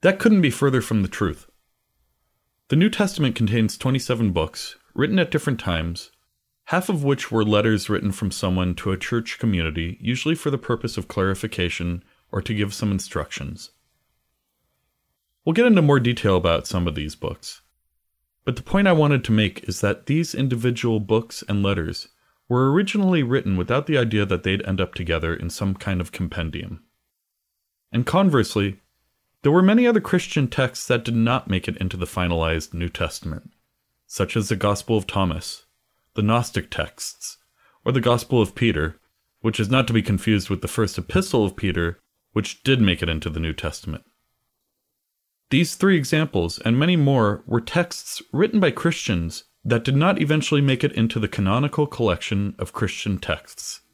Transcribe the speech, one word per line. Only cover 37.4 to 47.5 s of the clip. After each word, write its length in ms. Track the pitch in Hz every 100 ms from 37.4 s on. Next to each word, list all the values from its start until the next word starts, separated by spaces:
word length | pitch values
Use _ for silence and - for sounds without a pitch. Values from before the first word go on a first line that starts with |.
| _ _ _ _
or 80 | -
the 80 | 131
Gospel 420 | 117 120 - 127
of 140 | 101 -
Peter, 420 | 120 85 80 - _ _ _ _
which 180 | 113 110
is 100 | 104
not 160 | 131 123
to 60 |
be 100 | 113
confused 480 | 107 98 - 107 -
with 100 | 95
the 60 | -
first 320 | - 107 -
epistle 460 | 85 95 - 127
of 100 | 101
Peter, 460 | - 101 85 85 87 _ _ _
which 320 | - 98 -
did 160 | - 131
make 200 | 104 87
it 80 | 82
into 220 | 82 85
the 80 | 78
New 140 | 80
Testament. 500 | 76 78 - - 78 _ _ _ _ _ _ _ _ _ _ _ _ _ _ _
These 260 | 131 170 -
three 200 | 190 185
examples, 640 | 135 156 156 98 85 -
and 180 | 117 120
many 200 | 160 175
more, 480 | 139 135 104 104
were 140 | -